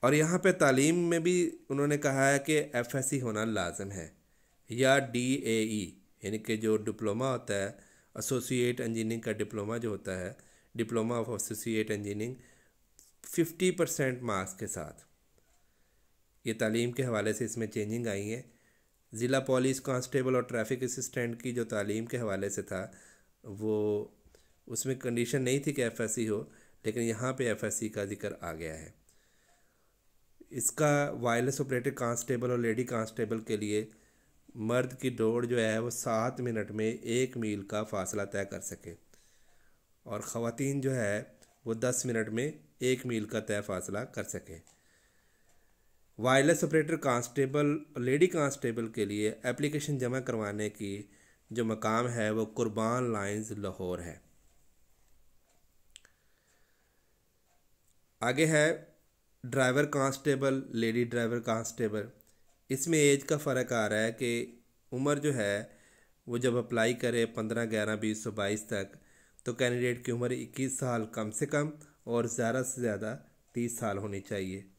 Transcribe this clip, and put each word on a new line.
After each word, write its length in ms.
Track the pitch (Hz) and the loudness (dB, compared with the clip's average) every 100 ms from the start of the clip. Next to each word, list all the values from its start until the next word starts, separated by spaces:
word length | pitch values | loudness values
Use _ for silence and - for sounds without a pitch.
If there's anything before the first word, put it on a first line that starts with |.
और 100 | - | 4
यहाँ 260 | 143 156 180 | 4 4 4
पे 120 | 196 | 4
तालीम 440 | 180 151 131 143 175 | 6 6 6 6 4
में 280 | 170 170 | 4 2
भी 360 | 165 180 175 - - | 4 4 2 -2 -6
उन्होंने 280 | 139 143 147 | 0 2 2
कहा 300 | 147 135 135 | 2 4 4
है 120 | 139 | 4
कि 160 | 139 151 | 4 2
एफ़एससी 640 | 147 120 120 139 123 143 | 2 -2 -2 -2 0 -2
होना 240 | 123 107 113 | 0 0 0
लाजम 460 | 107 87 82 98 | 0 0 -2 -8
है 260 | 101 80 - _ _ _ _ _ | -8 -10 -14 _ _ _ _ _
या 280 | 117 131 135 | 2 6 6
डीएई, 1000 | 131 120 123 131 113 113 110 107 90 - _ _ 98 | 4 -2 0 0 2 2 2 0 -4 -8 _ _ -6
यानी 140 | 107 | -6
कि 180 | 110 110 | -2 0
जो 200 | 110 107 | 2 2
डिप्लोमा 540 | 107 101 110 104 131 | 0 -2 -2 0 0
होता 220 | 123 - | -2 -2
है, 240 | 101 98 104 - - _ - | -2 -2 -6 -20 -20 _ -10
एसोसिएट 600 | - 123 123 127 123 123 | -2 -2 0 2 2 0
इंजीनियरिंग 420 | 117 113 110 113 | -2 -2 -2 -2
का 100 | 113 | -2
डिप्लोमा 460 | 104 104 110 104 117 | -2 -2 -4 -4 -4
जो 120 | 117 | -4
होता 280 | 98 - 92 | -4 -4 -4
है, 180 | 90 117 - - _ - | -6 -10 -20 -20 _ -6
diploma 340 | 113 117 110 | -2 0 0
of 180 | 120 113 | 0 -2
associate 600 | 107 - 107 - 110 107 | -4 -6 -6 -2 0 0
engineering 440 | 104 104 104 113 127 - - _ _ _ _ - _ - | -2 -4 -4 -4 -6 -16 -20 _ _ _ _ -20 _ -8
फिफ्टी 460 | - 160 - 185 | -2 -2 2 2
परसेंट 500 | 175 165 - 135 123 | 2 0 2 0 0
मार्क्स 320 | 120 101 92 | -2 -2 -2
के 140 | - 104 | -6 -8
साथ। 380 | - 76 - - _ _ _ _ _ _ _ _ _ _ _ _ _ - | -8 -10 -12 -20 _ _ _ _ _ _ _ _ _ _ _ _ _ -6
ये 60 | |
तालीम 380 | 110 110 110 120 | 0 0 2 0
के 120 | 120 | 0
हवाले 300 | 131 110 104 | 0 2 0
से 120 | 107 113 | 0 -2
इसमें 220 | 117 110 | -4 -4
चेंजिंग 400 | 117 104 113 117 | -2 -2 -2 -2
आई 200 | 98 104 | -4 -4
है। 240 | 113 135 _ _ _ _ _ _ | -6 -10 _ _ _ _ _ _
ज़िला 260 | 110 123 135 | -4 0 2
पुलिस 400 | 135 131 127 131 | 2 2 2 0
कांस्टेबल 560 | - 127 127 139 127 127 | -2 -2 0 0 2 2
और 80 | |
ट्रैफिक 400 | 120 120 110 127 | 0 -2 -2 -2
असिस्टेंट 580 | 127 131 123 - 120 117 | -2 -4 -6 -4 -4 -4
की 100 | 131 | -4
जो 120 | 120 | -4
तालीम 420 | 113 110 101 107 113 | -2 -2 -2 -2 -2
के 120 | 131 | -4
हवाले 320 | 113 95 98 | -2 -2 -2
से 140 | 98 | -4
था 280 | 95 95 104 - - - _ _ - | -4 -6 -6 -12 -20 -20 _ _ -14
वो 320 | 101 107 107 107 104 - _ _ _ _ _ - | -6 0 2 2 0 -2 _ _ _ _ _ -10
उसमें 320 | 113 131 131 | -6 -4 -2
कंडीशन 420 | 131 120 120 143 | -2 0 0 0
नहीं 200 | 127 135 139 | 2 2 0
थी 60 | |
कि 80 | 139 | 0
एफ़एससी 440 | 120 - 110 - 110 | -2 0 -4 0 0
हो, 260 | 104 - - - _ 110 | -2 -4 -14 -20 _ -4
लेकिन 180 | 113 | -2
यहाँ 300 | 117 110 127 | 0 0 -2
पे 140 | 131 120 | -2 0
एफ़एससी 420 | 104 110 101 110 | 0 -2 -2 -4
का 160 | 107 101 | -4 -4
जिक्र 300 | 101 104 - | -4 -6 -6
आ 100 | 85 | -8
गया 200 | 82 82 | -6 -8
है। 260 | 80 80 - _ _ _ _ _ _ _ _ _ _ _ _ _ _ - | -8 -12 -18 _ _ _ _ _ _ _ _ _ _ _ _ _ _ -14
इसका 600 | - 117 - 151 147 143 | -4 -4 2 4 4 2
वायरलेस 500 | - 120 117 123 131 | 0 2 2 2 0
ऑपरेटर 300 | 135 127 123 | 0 0 0
कांस्टेबल 600 | - 120 117 - 123 123 | -2 -2 -2 -2 -2 0
और 80 | 123 | 2
लेडी 240 | 117 110 | 2 2
कांस्टेबल 560 | 123 120 110 - 110 113 | 0 -2 -4 -2 -2 -2
के 180 | 110 107 | -2 -2
लिए 340 | 104 104 107 - _ _ _ _ _ - | 0 0 -2 -10 _ _ _ _ _ -6
मर्द 360 | 110 123 131 | 0 2 0
की 160 | 127 131 | -2 -4
दौड़ 360 | 117 110 117 120 | 2 2 2 0
जो 140 | 123 | 2
है 200 | 110 110 | 2 2
वो 80 | 120 | -2
सात 520 | 117 - 113 117 131 | -4 -2 0 0 -2
मिनट 300 | 120 113 101 | -4 -2 -4
में 280 | 104 110 113 | -2 -2 -2
एक 380 | - 117 127 127 | -2 0 0 -2
मील 260 | 110 104 | -2 -4
का 200 | 98 107 | -4 -4
फासला 420 | 127 104 92 107 101 | -4 -4 -4 -4 -4
तय 200 | 98 98 | -4 -4
कर 140 | 95 | -6
सके 340 | - - - 85 _ - _ _ _ - - _ _ _ - | -10 -12 -14 -16 _ -20 _ _ _ -20 -20 _ _ _ -10
और 160 | 110 | -8
ख़वातीन 600 | - 117 117 117 139 139 | -6 -4 -2 -2 -2 0
जो 100 | 135 | 0
है 460 | 131 104 104 127 - - _ - | 0 0 -2 -4 -16 -20 _ -6
वो 100 | 113 | 0
दस 280 | 123 127 127 | 0 0 0
मिनट 240 | 113 107 | 0 0
में 300 | 110 139 156 - _ | -2 -2 -6 -18 _
एक 240 | 127 127 127 | 0 0 0
मील 200 | 117 107 | -2 0
का 140 | 113 | -4
तय 220 | 107 104 | -2 -4
फासला 420 | 104 95 90 98 | -2 -4 -4 -6
कर 200 | 127 - | -6 -8
सके। 340 | 98 95 - 82 - _ _ _ _ _ _ _ _ _ _ _ _ _ _ - | -8 -8 -10 -18 -18 _ _ _ _ _ _ _ _ _ _ _ _ _ _ -2
वायरलेस 440 | 120 131 143 160 | 4 6 6 6
ऑपरेटर 320 | 156 156 151 160 | 4 2 2 0
कांस्टेबल, 880 | 147 120 120 - 135 143 147 151 - - | 2 2 0 0 0 2 2 2 -4 -4
लेडी 300 | 123 143 185 | 0 4 4
कांस्टेबल 600 | 185 143 - 120 113 113 | 4 0 0 -4 -2 -4
के 180 | 113 101 | -2 -2
लिए 340 | 104 107 - 127 | 2 0 0 -4
एप्लीकेशन 520 | 123 143 147 143 143 | -2 -2 -2 -2 -2
जमा 220 | 123 131 | 0 -2
करवाने 500 | 127 117 104 104 107 | -2 -2 -2 -2 -4
की 400 | 104 101 101 101 - _ _ _ | -4 -8 -8 -10 -20 _ _ _
जो 140 | 113 113 | -2 0
मकाम 420 | 110 110 110 123 | 0 2 2 2
है 240 | 120 107 | 0 0
वो 140 | 107 110 | 0 -2
कुर्बान 680 | - 113 107 110 120 123 | 0 -2 0 0 0 0
लाइंस 380 | 110 98 104 110 | -2 -2 -4 -6
लाहौर 500 | 104 101 90 92 90 | -6 -8 -6 -4 -4
है। 200 | 85 - _ _ _ _ _ _ _ _ _ - - - _ _ _ _ _ - - _ _ _ _ _ _ _ _ _ _ _ _ _ _ _ _ _ _ _ _ _ | -6 -12 _ _ _ _ _ _ _ _ _ -20 -20 -20 _ _ _ _ _ -20 -20 _ _ _ _ _ _ _ _ _ _ _ _ _ _ _ _ _ _ _ _ _
आगे 220 | 117 131 156 | 0 4 6
है 440 | 156 151 - - _ _ _ _ _ 123 | 6 4 2 -6 _ _ _ _ _ -4
ड्राइवर 400 | 131 127 127 147 | 2 4 4 2
कांस्टेबल, 800 | 147 135 131 151 135 135 135 135 117 | 2 0 0 0 2 2 0 -2 0
लेडी 300 | 113 113 120 | 2 2 0
ड्राइवर 340 | 120 117 120 | 0 0 -2
कांस्टेबल, 680 | 113 113 113 - 113 104 107 - - _ _ _ _ | -2 -2 -2 -2 -2 0 -6 -10 -20 _ _ _ _
इसमें 300 | 131 - 160 | -4 2 6
एज 240 | 147 139 | 8 6
का 140 | - 151 | 4 0
फ़र्क 360 | 147 127 123 | 2 0 2
आ 140 | 117 107 | 2 2
रहा 120 | 107 | 2
है 120 | 113 | 0
कि 520 | 117 120 117 120 - _ _ _ | 0 -2 0 -4 -10 _ _ _
उम्र 280 | 127 139 147 | -2 0 2
जो 120 | 147 | 2
है 460 | 131 104 101 113 - - _ _ _ - | 2 2 0 -4 -14 -20 _ _ _ -6
वो 100 | 120 | 0
जब 180 | 127 120 | 2 2
अप्लाई 380 | 117 120 113 | 0 2 2
करे 320 | 123 123 117 113 | 2 0 2 0
पन्द्रह 400 | 113 110 113 117 | 0 -2 -2 0
ग्यारह 300 | 107 107 107 | 0 0 0
बीस 280 | 110 107 | 0 -2
सौ 80 | 120 | -4
बाईस 380 | 101 101 107 - | -2 -2 -2 -2
तक 220 | 107 98 - - _ _ _ - | -4 -4 -10 -20 _ _ _ -8
तो 80 | |
कैंडिडेट 520 | 120 127 123 123 120 123 | 0 2 2 0 0 -2
की 60 | |
उम्र 220 | 120 123 | -2 0
इक्कीस 460 | 127 117 - 131 135 | -2 -6 -4 -4 -2
साल 260 | 131 120 110 | -2 -2 -2
कम 240 | - 110 | -4 -6
से 140 | 107 147 | -4 -2
कम 280 | 147 151 147 - _ - | 0 -2 -4 -18 _ -2
और 200 | 117 117 | 0 0
ज़्यादा 340 | 117 117 123 | 0 0 0
से 200 | 123 - | -2 -2
ज़्यादा 320 | 120 101 107 135 - _ _ | -2 0 -4 -8 -12 _ _
तीस 260 | - 120 - | -4 -4 -2
साल 180 | 113 101 | -2 -2
होनी 220 | 104 98 | -4 -6
चाहिए। 460 | 98 104 95 95 95 | -6 -4 -4 -6 -10